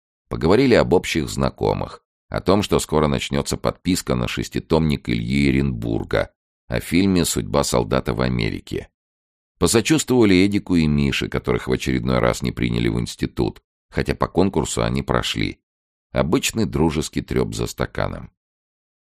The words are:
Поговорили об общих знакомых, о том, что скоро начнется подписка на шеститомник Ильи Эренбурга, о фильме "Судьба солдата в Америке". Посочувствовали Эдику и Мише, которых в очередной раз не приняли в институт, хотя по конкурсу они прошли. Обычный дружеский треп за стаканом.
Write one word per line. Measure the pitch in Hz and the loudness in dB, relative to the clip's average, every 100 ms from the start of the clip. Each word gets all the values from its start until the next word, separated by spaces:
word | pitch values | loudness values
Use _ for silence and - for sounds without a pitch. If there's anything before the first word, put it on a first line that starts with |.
| _ _ - | _ _ -10
Поговорили | 60 78 110 135 | -2 2 4 6
об | 98 64 | 4 4
общих | 90 - 82 64 | 2 0 -4 -4
знакомых, | 50 67 - 52 50 50 - _ _ - | -2 -4 0 -2 0 -6 -12 _ _ -10
о | 55 | -6
том, | - 101 | 0 0
что | 95 80 | 2 0
скоро | - 76 76 | 0 0 2
начнется | 65 - 69 - - | 0 -2 -4 -4 -4
подписка | 58 - 87 92 - 62 | -4 -2 -2 -2 0 -2
на | 57 | -2
шеститомник | - 58 60 - 80 80 69 - | -6 -6 -6 0 2 2 0 -2
Ильи | 58 57 67 69 | -4 0 2 4
Эренбурга, | 65 69 58 57 55 50 52 50 _ _ _ - | 2 0 -2 -4 -4 -2 -2 -2 _ _ _ -6
о | 58 | -6
фильме | - 85 98 92 | 0 2 4 4
"Судьба | 73 - 50 71 | 2 -2 -2 0
солдата | 67 62 53 64 64 | 2 0 0 -2 -2
в | 57 | -2
Америке". | 64 62 55 50 - 50 - _ _ _ _ _ _ - | -2 0 -2 -4 -8 -10 -10 _ _ _ _ _ _ -2
Посочувствовали | 85 117 107 151 - 127 107 90 98 | 2 2 2 0 2 4 6 6 4
Эдику | 101 - 87 | 0 0 2
и | 78 | 2
Мише, | 71 69 - 53 | 2 0 0 -4
которых | 64 64 60 - | -4 -2 -4 0
в | |
очередной | 64 67 64 60 62 | -2 0 -2 0 0
раз | 60 57 | 2 0
не | 62 | -4
приняли | - 62 58 58 | -2 -2 0 0
в | 57 | -2
институт, | 57 - 60 - 53 - _ _ _ | -4 -6 -6 -2 -4 -4 _ _ _
хотя | - 65 | -4 -2
по | - 62 | -2 -2
конкурсу | - 98 82 62 - | 0 0 0 -2 -2
они | 57 67 | -2 -2
прошли. | - 60 55 57 50 - _ _ _ _ _ | -2 -2 -2 -4 -4 -6 _ _ _ _ _
Обычный | - 71 135 - 110 | -2 0 0 0 -2
дружеский | 92 - 80 76 71 69 | -2 2 2 0 -4 -6
треп | - 64 57 | -4 -2 -2
за | 53 58 | -4 -6
стаканом. | - 60 - 50 50 - _ _ _ _ _ _ _ | -6 -6 -4 -4 -6 -14 _ _ _ _ _ _ _